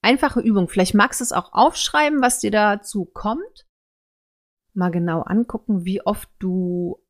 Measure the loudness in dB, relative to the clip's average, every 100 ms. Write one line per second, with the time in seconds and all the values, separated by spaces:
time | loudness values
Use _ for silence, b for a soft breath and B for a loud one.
0 | 2 2 2 2 2 2 2 0 2 4
1 | 2 0 -4 -4 -2 2 2 2 -2 0
2 | 2 2 0 0 0 2 2 0 -4 -8
3 | -8 -8 -6 -6 -10 -18 _ _ _ _
4 | _ _ _ _ _ _ _ -2 0 0
5 | 0 -2 0 0 0 -6 -2 -2 -2 -4
6 | -4 -6 -10 _ -4 -2 -2 -4 -6 -8